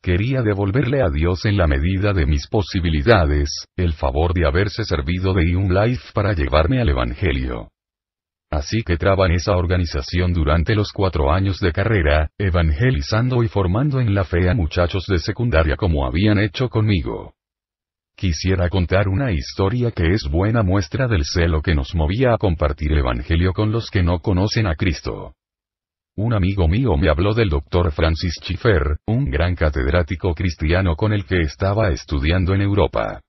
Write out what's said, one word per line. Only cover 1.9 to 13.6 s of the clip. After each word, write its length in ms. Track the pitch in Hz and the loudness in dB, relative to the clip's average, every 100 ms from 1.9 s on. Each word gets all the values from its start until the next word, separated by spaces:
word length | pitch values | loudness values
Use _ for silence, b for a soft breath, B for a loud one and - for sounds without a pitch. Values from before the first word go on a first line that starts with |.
| 95 101 | 0 0
de 140 | 98 71 | 0 0
mis 200 | 76 - | 0 0
posibilidades, 1000 | 113 98 98 85 76 71 110 76 73 71 - - | -2 -2 -2 0 0 4 4 4 2 -2 -6 -12
el 200 | - 87 | -4 -2
favor 400 | 80 69 65 85 | 0 -2 0 0
de 120 | 85 78 | 2 2
haberse 380 | 78 101 - | 2 -2 -4
servido 480 | 107 80 69 90 95 | -4 -4 -2 -2 0
de 180 | 95 82 | 2 2
Young 220 | 90 98 | 2 2
Life 380 | 90 110 123 - | 2 2 -2 -4
para 220 | - 101 | -4 -2
llevarme 440 | 90 67 76 80 131 | -2 0 2 2 2
al 80 | 117 | 0
Evangelio. 800 | 64 60 - 92 67 64 58 55 _ _ _ _ _ _ _ _ | 0 -2 -2 -2 -2 -4 -8 -12 _ _ _ _ _ _ _ _
Así 280 | 76 71 110 | -6 -4 -6
que 160 | 117 85 | -2 0
traba 260 | 90 95 | 2 2
en 80 | 95 | 2
esa 240 | 87 - 90 | 2 0 0
organización 760 | 87 90 85 73 - 90 90 | 0 0 -2 -4 -4 -2 0
durante 400 | 85 73 82 80 | 0 2 2 2
los 180 | 104 104 | 0 0
cuatro 400 | - 95 80 69 | -2 -2 0 0
años 260 | 87 98 92 | 2 0 0
de 140 | 92 | -2
carrera, 560 | 82 101 110 80 76 76 _ | 0 0 2 2 2 0 _
evangelizando 1040 | 101 87 82 78 127 131 69 110 127 123 | 0 2 2 2 0 0 -2 -2 0 0
y 60 | 117 | 0
formando 500 | 101 | 0